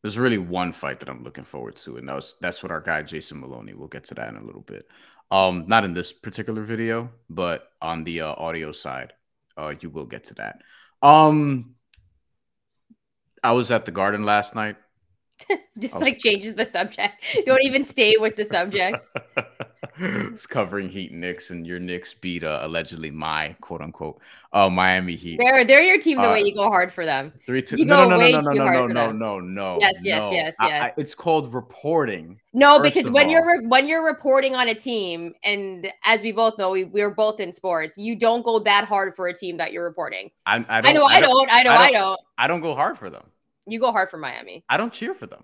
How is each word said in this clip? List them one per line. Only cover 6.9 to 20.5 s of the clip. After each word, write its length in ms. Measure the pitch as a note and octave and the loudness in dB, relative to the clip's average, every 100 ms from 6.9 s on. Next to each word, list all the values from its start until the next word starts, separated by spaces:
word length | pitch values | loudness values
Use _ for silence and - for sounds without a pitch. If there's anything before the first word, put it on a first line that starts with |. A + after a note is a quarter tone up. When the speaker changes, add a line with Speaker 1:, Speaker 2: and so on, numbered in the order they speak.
| A2+ A#2+ _ _ | -6 -8 _ _
Speaker 1:
but 400 | F2 F2 E2 _ _ | -6 -6 -6 _ _
on 220 | E2 E2 | -8 -8
the, 200 | D#2+ E2 | -8 -8
uh, 100 | D#2 | -8
audio 400 | - E2 E2 D#2 | -8 -8 -8 -10
side, 400 | - - C2 B1+ _ _ _ _ - | -12 -12 -12 -14 _ _ _ _ -14
uh, 180 | D2+ D#2 | -12 -12
you 100 | E2+ | -14
will 180 | D2 C2 | -14 -14
get 180 | - | -16
to 100 | - | -18
that. 280 | - G#1 - _ _ _ _ | -16 -16 -16 _ _ _ _
Um, 720 | C#3+ D#3 D#3 D3+ D3 C3 A#2 _ _ _ _ _ _ _ _ _ _ _ _ _ _ _ _ _ | 6 8 8 4 0 -4 -8 _ _ _ _ _ _ _ _ _ _ _ _ _ _ _ _ _
I 80 | B2 | 2
was 180 | A#2+ A#2+ | 2 2
at 160 | A2+ A2+ | -2 -2
the 60 | |
Garden 320 | F#2 G2 G#2 | -2 -2 0
last 320 | G#2 G#2 G#2 A#2 | 2 2 0 -6
night. 180 | G#2+ G#2 _ _ _ _ _ _ | -8 -10 _ _ _ _ _ _
Speaker 2:
<laughs> 400 | - G4 _ - | -6 -6 _ -12
Just, 160 | A3 | -10
Speaker 1:
I 40 | - | -2
was 40 | |
Speaker 2:
like, 160 | C#4+ - | -2 2
changes 380 | A3+ G3+ G#3 G3+ | 0 0 -4 -6
the 100 | A3+ | -4
subject. 480 | F3 G3+ - G3+ - - | -4 -6 -4 -6 -6 -4
<laughs> 140 | A#3 G#3+ | -2 2
Don't 160 | C4 | 2
even 220 | C4+ C4+ | 2 0
stay 320 | C4+ - G#3+ A3 | -4 2 4 4
with 180 | G#3+ | 2
the 100 | G#3+ | -4
subject. 640 | G#3 G3+ F#3 G3 F#3 - _ | -4 -2 -2 -2 -2 -4 _
Speaker 1:
<laughs> 40 | - - - - _ - _ C#3+ D3+ | -14 -8 -10 -10 _ -18 _ -20 -10
It's 480 | F#3+ G3+ G3 A3+ | -8 -6 -8 -12
covering 440 | - | -8